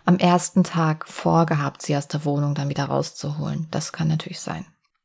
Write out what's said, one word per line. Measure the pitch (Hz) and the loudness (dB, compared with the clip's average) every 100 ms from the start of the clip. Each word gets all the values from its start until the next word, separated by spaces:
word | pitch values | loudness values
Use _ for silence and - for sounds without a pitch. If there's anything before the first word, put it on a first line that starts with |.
| - | 2
am | 180 | 4
ersten | 180 175 - - | 6 4 4 2
Tag | 180 170 160 156 - | 2 2 2 0 -6
vorgehabt, | - 170 165 165 147 143 - | -4 2 4 4 2 -2 -4
sie | - 143 | -2 -2
aus | 139 | -2
der | 147 151 | -4 -2
Wohnung | 143 147 147 | 0 0 -2
dann | 143 | -2
wieder | 143 139 | -2 0
rauszuholen. | 139 151 - 143 147 135 143 160 | 0 -2 -6 -8 -6 -4 -6 -4
Das | - - | -6 -6
kann | - 160 | -2 0
natürlich | 160 - 165 | 0 -4 -12
sein. | - - - _ _ _ | -10 -10 -12 _ _ _